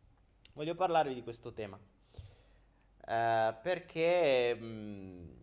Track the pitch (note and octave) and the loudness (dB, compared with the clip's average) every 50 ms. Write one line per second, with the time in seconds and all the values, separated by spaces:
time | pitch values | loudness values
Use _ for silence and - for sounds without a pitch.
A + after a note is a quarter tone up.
0 | _ - _ _ _ _ _ _ - - - C#3 D3+ D#3+ E3+ E3+ F#3 F3+ E3 D#3+ | _ -20 _ _ _ _ _ _ -20 -18 -10 -8 -6 -4 0 0 2 4 4 4
1 | D3+ C#3+ C3 B2 A#2 A#2 A#2 - - A#2+ A2+ - G#2+ G2+ F#2+ F#2+ G2 _ _ _ | 4 2 -2 -6 -8 -10 -10 -10 -12 -12 -8 -8 -8 -8 -10 -14 -20 _ _ _
2 | _ _ - - - - - - - _ - _ _ _ _ _ _ _ _ - | _ _ -20 -18 -18 -18 -20 -20 -20 _ -20 _ _ _ _ _ _ _ _ -14
3 | - - A2+ A#2 A#2 A2+ A2+ A2+ A2 A2 A#2 - - F3 F3+ F3 E3+ - - D#3+ | -6 -2 0 2 2 4 4 4 4 2 0 -2 -4 -4 -4 -4 -6 -8 -2 0
4 | D#3+ E3+ F3+ F3+ E3+ C#3+ C3 B2+ A#2+ A#2+ A#2+ A2+ A2+ A2+ A2+ A2 G#2+ G#2 G#2 G2 | 2 4 4 4 6 6 4 4 4 2 0 -2 -6 -10 -10 -10 -10 -10 -10 -12
5 | F#2+ F#2+ F#2 F2+ F2 D2 B1+ A#1 | -12 -14 -14 -14 -16 -16 -18 -20